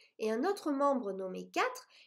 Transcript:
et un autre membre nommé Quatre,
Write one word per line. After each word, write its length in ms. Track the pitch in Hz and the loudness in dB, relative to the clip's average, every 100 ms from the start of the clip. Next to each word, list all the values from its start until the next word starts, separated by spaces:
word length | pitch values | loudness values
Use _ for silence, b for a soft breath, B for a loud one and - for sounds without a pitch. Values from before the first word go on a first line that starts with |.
| b - | b -4
et 120 | 220 | -2
un 140 | 220 | 2
autre 260 | 330 403 320 | 0 0 0
membre 420 | 277 285 262 202 | 2 4 2 0
nommé 360 | 190 185 185 185 | -4 -6 -8 -4
Quatre, 380 | 330 494 494 B B | 0 0 -2 B B